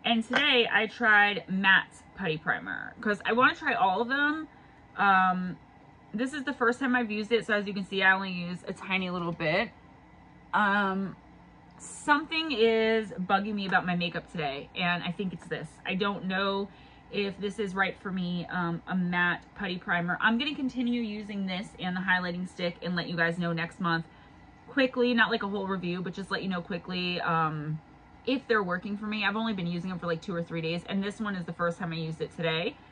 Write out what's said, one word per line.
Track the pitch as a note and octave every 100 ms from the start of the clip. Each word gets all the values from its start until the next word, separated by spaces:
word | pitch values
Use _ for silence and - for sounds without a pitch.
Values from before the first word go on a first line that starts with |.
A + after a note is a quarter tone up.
And | - A#3
today | A3+ B3+ C#4+ B3+ A3
I | G3+ G#3+
tried | - A3+ G#3 G3+ G3+ -
Matte's | F#3+ G3 F#3 - - - -
Putty | F#3 D#3
Primer | - F#2+ G2 C2+ G#1 -
'cause | G#3+ G3+ -
I |
wanna | A3+ C#4 E4
try | D#4
all | A#3+ F#3+ F#3
of | A#3
them. | C#4 D4 D#4+ D#4 - - - - -
Um, | G3 F#3+ F#3 F3+ F3+ - - - - - -
this | G#3+ B3+
is | D4
the | C4
first | C#4 A#3 A#3+
time | C4 B3
I've | A3+
used | G#3 G#3
it, | A#3 F#3
so |
as | G#3 G3+
you |
can | G3+
see, | F#3 F#3+
I | F#3+
only | F#3+ G3
use | F3+ F3 F3+ -
a |
tiny | F#3 F#3+ F#3 F3+
little | F3+ F3
bit. | D#3+ E3 F3+ A#3+ - - - - - - - -
Um, | F#3 G#3 G3+ G3 F#3+ F#3+ - - - - - - -
something | - - - D4 D#4 D#4+ D#4+
is | A#3 A3+ A3+ A3 A3 G#3+
bugging | - F3+ G3 G3+ G#3
me | F#3+
about | F#3 F3
my | F3
makeup | E3+ E3 -
today, | F3 C#3+ C#3 - -
and | F3 F3
I | -
think | E3+ F#3+
it's | E3+ -
this. | D3+ D#3+ - -
I | F#3
don't | G3+ G3 F#3
know | F#3+ G3 G3 G3+ - - - -
if | G3 G3 F#3
this | G3+ G3
is | G3+ F#3+
right | F#3+ F#3
for | G3+
me, | F#3 F3 F3+ -
um, | F3+ E3+ E3+ -
a | F#3
matte | F3 F3+ F3 F3+ - -
putty | G3+ F3+
primer. | - F3 F3 F3
I'm | G#3+ A#3
gonna | D4 D4
continue | C4 A#3+ A#3+ A#3+
using | A3 G#3 G#3 G3+ F#3+
this | F3+ - -
and | F3+ F#3
the |
highlighting | F#3 F3+ F3+ F3 F3+
stick | - F3 E3+
and | E3+ F3+
let | -
you | E3+
guys | E3 E3+
know | E3+
next | E3 E3 -
month | F3 E3 - - - - - - -
quickly, | - C4 B3+ B3
not | A#3 A3
like | A3+
a | G3+
whole | G3+ F#3+
review, | F#3+ F3 F3+
but | F3+
just | F3+ F#3
let | F#3
you | F#3+
know | F3+
quickly, | E3+ E3+ E3 F#3 F3+ F3
um, | - E3 D#3 D#3 D3+ D#3 - - - - -
if | C4 -
they're | A3
working | F#3 F3+ G3+ G3+
for | G#3+
me. | G#3+
I've | G3+ G#3
only | A3+
been | G3 E3+
using | F3 F3
them | F3
for, | F3
like, | E3
two | -
or | E3+
three | E3+ E3
days, | D#3+ E3+ -
and | G3
this | G3+ G3+
one | G#3 F#3
is | E3+
the |
first | E3+ F3 E3+
time | F3
I | E3
used | D#3+ D#3+
it | D#3 -
today | E3 D#3+ G3 - -